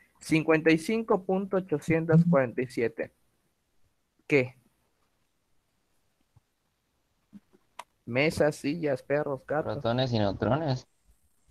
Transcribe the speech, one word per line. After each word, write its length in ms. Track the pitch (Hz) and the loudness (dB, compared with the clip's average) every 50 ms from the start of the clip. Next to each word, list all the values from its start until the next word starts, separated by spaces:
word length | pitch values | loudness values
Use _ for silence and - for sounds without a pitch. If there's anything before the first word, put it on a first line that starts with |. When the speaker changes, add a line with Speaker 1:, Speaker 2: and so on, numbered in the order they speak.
| _ _ _ _ | _ _ _ _
Speaker 1:
cincuenta 500 | - - 160 160 156 160 160 156 147 160 | -4 -2 0 0 2 2 2 2 4 4
y 80 | 160 160 | 2 2
cinco 460 | - - 220 226 226 - 220 185 - | 2 -2 -4 -2 0 0 0 0 0
punto 320 | - 185 190 202 190 - | -2 -2 -2 -2 -2 -2
ochocientos 680 | 185 185 - 151 147 - - 160 165 165 165 160 165 170 175 | -4 -2 -2 -4 -4 0 0 0 0 2 4 4 4 6 4
cuarenta 340 | 160 139 131 117 - 123 | 4 2 2 0 -2 -4
y 40 | 127 123 | -6 -4
siete. 440 | - - 117 113 - - 78 - _ _ _ _ _ _ _ _ _ _ _ _ _ _ _ _ _ _ _ _ _ _ _ | -2 -2 -2 -2 -4 -6 -10 -12 _ _ _ _ _ _ _ _ _ _ _ _ _ _ _ _ _ _ _ _ _ _ _
¿Qué? 280 | - 151 135 123 123 - _ _ _ _ _ _ _ _ _ _ _ _ _ _ _ _ _ _ _ _ _ _ _ _ _ _ _ _ _ _ _ _ _ _ _ _ _ _ _ _ _ _ _ _ _ _ _ _ _ _ _ _ _ _ _ - - - _ _ _ _ _ _ - - _ _ _ _ | 0 2 2 2 0 -6 _ _ _ _ _ _ _ _ _ _ _ _ _ _ _ _ _ _ _ _ _ _ _ _ _ _ _ _ _ _ _ _ _ _ _ _ _ _ _ _ _ _ _ _ _ _ _ _ _ _ _ _ _ _ _ -20 -20 -20 _ _ _ _ _ _ -20 -20 _ _ _ _
Mesas, 500 | 117 117 131 147 160 - - 156 151 147 | -4 0 0 2 2 2 2 0 0 0
sillas, 460 | - - 139 151 170 156 147 135 - | -2 -4 -6 -4 -4 -2 -2 -4 -4
perros, 380 | - - 139 147 147 147 139 131 - | -4 -4 -2 -2 -2 -4 -6 -8 -8
gatos. 260 | - 135 151 160 107 110 | -6 -6 -4 -4 -4 -6
Speaker 2:
Protones 380 | - - 113 120 127 131 127 | -4 -2 -2 0 0 0 0
y 60 | 120 110 | 0 0
neutrones. 680 | 104 98 92 - 110 104 127 151 165 143 127 127 - _ _ _ _ _ _ _ _ _ _ _ _ _ | 0 0 0 -2 0 0 0 0 0 -2 -2 -4 -6 _ _ _ _ _ _ _ _ _ _ _ _ _